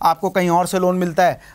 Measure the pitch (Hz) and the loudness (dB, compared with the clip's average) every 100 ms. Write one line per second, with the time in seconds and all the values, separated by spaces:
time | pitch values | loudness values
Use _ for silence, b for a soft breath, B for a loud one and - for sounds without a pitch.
0 | 170 165 190 185 180 170 180 190 185 180 | -2 0 -2 0 0 0 0 0 0 0
1 | 180 160 180 127 B | -2 0 0 0 B